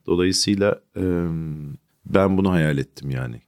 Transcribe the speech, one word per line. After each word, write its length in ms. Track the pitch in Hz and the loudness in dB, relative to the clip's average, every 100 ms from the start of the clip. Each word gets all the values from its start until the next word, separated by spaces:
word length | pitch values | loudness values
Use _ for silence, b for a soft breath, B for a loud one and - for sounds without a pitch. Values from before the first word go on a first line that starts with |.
| - | -2
Dolayısıyla, 760 | 87 90 95 - 101 101 - _ 98 | 0 2 0 0 2 2 0 _ -4
e, 300 | 92 87 85 82 80 78 73 67 _ _ - | -2 0 -2 -4 -6 -10 -12 -14 _ _ 0
ben 320 | 98 95 95 | 2 4 4
bunu 120 | 95 | 2
hayal 280 | 90 78 69 | 2 2 0
ettim 320 | 67 - 69 | -4 -10 -8
yani. 320 | 64 62 58 | -6 -8 -10